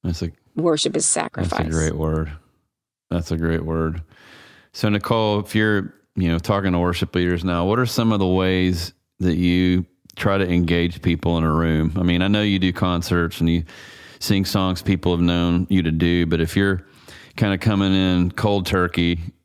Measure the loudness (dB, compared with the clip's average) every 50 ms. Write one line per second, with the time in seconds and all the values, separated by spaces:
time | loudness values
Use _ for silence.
0 | -4 -4 -4 -4 -4 -6 -8 _ _ _ _ -2 0 2 2 2 0 -2 -2 -2
1 | -2 0 0 -2 -2 -4 -4 -4 -2 -2 0 -2 0 0 0 0 0 0 -2 -2
2 | -2 -2 0 -2 -2 -4 -8 -16 _ _ _ _ _ _ _ _ _ _ _ _
3 | _ _ -4 -4 -2 -2 -4 -2 0 0 0 -2 -2 -2 -2 -2 -2 -2 -4 -6
4 | -10 _ -20 -20 -20 -20 -20 -20 -20 -20 -20 -20 _ _ _ -4 -2 0 0 0
5 | 0 0 0 0 2 2 0 0 -2 -2 0 2 2 2 2 0 -2 -4 -14 _
6 | _ _ _ -2 0 0 0 0 0 0 0 0 2 0 0 2 2 0 0 -2
7 | -4 -2 0 0 0 0 0 -2 -2 -2 -2 0 0 0 0 0 0 0 0 0
8 | 0 2 2 2 2 2 2 2 2 2 2 2 2 0 0 -2 -6 -10 _ _
9 | _ _ _ _ -2 0 0 2 2 2 2 2 2 2 2 0 -2 _ _ _
10 | _ _ -12 -2 0 0 2 2 0 2 2 0 2 2 2 0 0 -2 -4 -2
11 | -2 -2 -2 0 0 -2 0 0 0 0 0 0 0 0 0 0 0 0 -2 0
12 | 0 0 0 0 0 0 0 0 2 0 0 2 0 0 0 0 -2 0 0 -2
13 | -2 -2 0 0 0 -2 -2 -2 0 2 2 0 -2 -6 -14 -20 -20 -20 -20 -20
14 | -20 -20 -16 -12 -2 0 0 0 0 0 0 0 0 0 -2 -4 -2 -2 -2 0
15 | 0 0 2 2 2 2 2 2 2 2 2 0 0 2 0 2 2 0 0 0
16 | 2 2 2 2 0 0 0 0 0 0 0 0 0 0 0 -4 -6 -14 -20 -20
17 | -20 -20 -20 -20 -20 -18 -2 -2 0 0 0 0 0 2 2 2 2 2 2 2
18 | 4 2 2 2 2 0 -2 0 0 0 0 0 0 0 0 0 0 0 0 0
19 | 0 0 -2 -4 -6 -12 -14 _